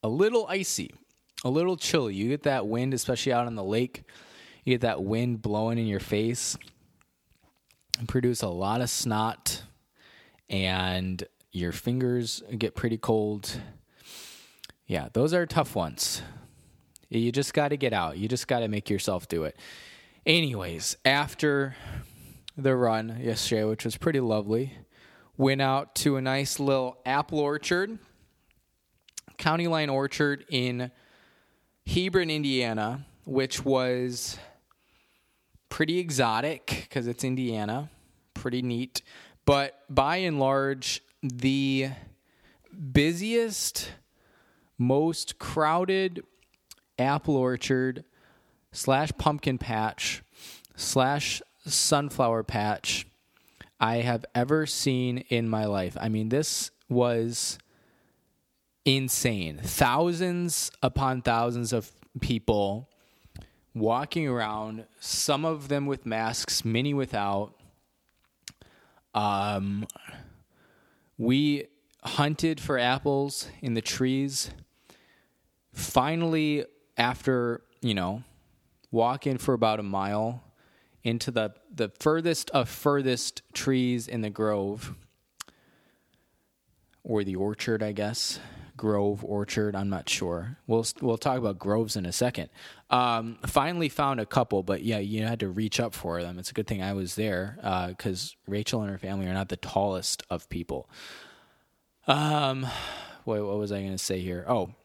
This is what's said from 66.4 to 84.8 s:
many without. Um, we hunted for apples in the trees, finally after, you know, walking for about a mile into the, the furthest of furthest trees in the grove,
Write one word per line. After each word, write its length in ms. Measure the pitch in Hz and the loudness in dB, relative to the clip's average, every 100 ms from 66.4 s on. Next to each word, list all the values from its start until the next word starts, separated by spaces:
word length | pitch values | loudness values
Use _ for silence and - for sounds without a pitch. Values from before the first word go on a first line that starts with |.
| - - | -2 -2
many 300 | 117 113 139 | 0 2 2
without. 640 | 143 131 110 101 98 101 - - _ _ _ _ _ _ _ - - - _ _ _ _ | 0 -2 -2 0 0 -2 -10 -20 _ _ _ _ _ _ _ -20 -20 -20 _ _ _ _
Um, 720 | 110 104 101 101 101 98 101 107 - - - - - _ _ _ _ _ _ _ - | -2 0 0 0 -2 -2 -4 -6 -12 -18 -18 -20 -20 _ _ _ _ _ _ _ -4
we 480 | 113 131 147 143 - _ _ _ | 2 4 4 2 -2 _ _ _
hunted 560 | - - 147 151 165 156 | -8 0 2 2 0 -2
for 180 | - 135 | -2 2
apples 720 | 120 131 147 139 139 - - - | 2 2 2 0 0 -4 -10 -8
in 120 | 135 | -2
the 80 | 113 | -2
trees, 720 | - - 131 131 139 135 - - - _ _ - _ _ _ _ _ _ _ | -2 0 2 2 -2 -2 -6 -8 -20 _ _ -20 _ _ _ _ _ _ _
finally 920 | - - - 131 165 165 160 151 147 - _ _ - | -10 0 2 2 2 2 2 2 0 -2 _ _ 0
after, 640 | 120 127 - 127 120 117 _ _ | 2 2 2 2 2 -2 _ _
you 120 | 123 | -2
know, 300 | 101 90 104 123 _ _ _ _ _ _ | 0 0 -4 -8 _ _ _ _ _ _
walking 460 | 113 117 139 143 127 | 2 2 2 -2 -2
for 160 | - | 2
about 260 | 123 110 107 | 4 4 2
a 40 | |
mile 600 | 104 98 98 104 110 123 - _ _ _ _ _ | 0 -2 0 0 -2 -4 -12 _ _ _ _ _
into 280 | 120 117 120 | -2 -2 0
the, 220 | 117 107 - _ | -2 -2 -6 _
the 160 | 170 110 - | -4 -4 2
furthest 500 | 151 160 165 160 - | 2 2 2 -2 0
of 180 | 143 117 | 0 0
furthest 720 | - - 143 131 123 - - _ | 0 2 2 2 0 -2 -8 _
trees 540 | - - 131 123 123 117 | -4 0 2 2 0 -2
in 140 | 120 | -4
the 80 | 107 | -4
grove, 640 | 101 110 104 98 104 | 0 0 2 0 -4